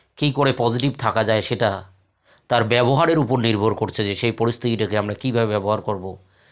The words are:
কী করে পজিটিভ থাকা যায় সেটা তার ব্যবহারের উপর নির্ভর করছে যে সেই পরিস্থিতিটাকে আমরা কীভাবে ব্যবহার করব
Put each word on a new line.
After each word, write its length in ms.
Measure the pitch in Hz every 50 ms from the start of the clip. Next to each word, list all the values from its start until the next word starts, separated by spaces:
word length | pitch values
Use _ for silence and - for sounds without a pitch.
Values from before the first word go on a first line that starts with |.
| _ _ _
কী 140 | - 147 143
করে 220 | 131 139 139 135 131
পজিটিভ 400 | - 120 117 113 123 135 143 -
থাকা 260 | - - 107 98 110 107
যায় 180 | 107 110 107
সেটা 420 | - - 117 98 117 104 98 95 95 - _ _ _ _ _ _ _ _ _ _ _
তার 160 | - 123 117 110
ব্যবহারের 540 | 107 120 123 120 123 139 151 165 160 170
উপর 220 | 156 131 110 131 123
নির্ভর 340 | 113 117 107 101 104 113 101
করছে 320 | - 110 101 - - 104
যে 100 | 101 98
সেই 160 | - 123 117
পরিস্থিতিটাকে 680 | - - 113 120 117 - - 120 113 101 107 92 104
আমরা 160 | 104 101 104 101
কীভাবে 340 | - - 131 113 117 113
ব্যবহার 340 | 104 107 104 98 104 107 104
করব 360 | - 110 101 92 92 95 92 - _ _ _ _ _ _